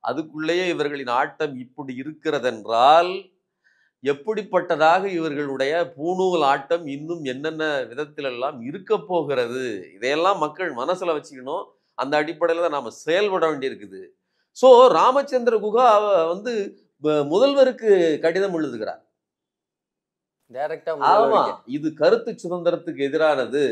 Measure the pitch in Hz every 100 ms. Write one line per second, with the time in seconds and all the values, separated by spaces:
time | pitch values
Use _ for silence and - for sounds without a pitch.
0 | - 131 156 151 160 170 185 156 147 147
1 | 127 123 151 - 156 127 127 - 139 127
2 | 143 151 160 143 123 110 104 113 131 156
3 | 175 190 196 _ _ _ _ _ _ _
4 | 131 143 175 214 202 180 180 156 160 170
5 | 196 175 160 143 143 135 135 165 170 151
6 | 160 185 185 175 139 143 - 170 156 139
7 | 156 170 143 127 151 160 156 143 120 120
8 | 151 151 139 120 131 147 113 147 185 208
9 | 165 175 143 131 120 123 127 101 82 90
10 | 120 151 180 196 151 147 185 123 135 180
11 | 185 156 - 135 127 170 202 _ _ -
12 | 131 151 151 165 170 165 170 147 117 110
13 | - 170 208 190 160 147 131 104 98 95
14 | 92 _ _ _ _ - 254 240 254 165
15 | 208 269 277 262 240 226 208 214 254 208
16 | 208 185 160 180 220 233 196 - _ _
17 | 151 151 143 170 269 277 262 240 220 190
18 | 170 147 160 170 196 170 147 120 104 82
19 | _ _ _ _ _ _ _ _ _ _
20 | _ _ _ _ _ 120 151 156 160 156
21 | 139 196 226 202 123 - - 139 156 151
22 | 156 233 233 - 180 180 170 170 - 135
23 | 139 151 156 143 117 135 139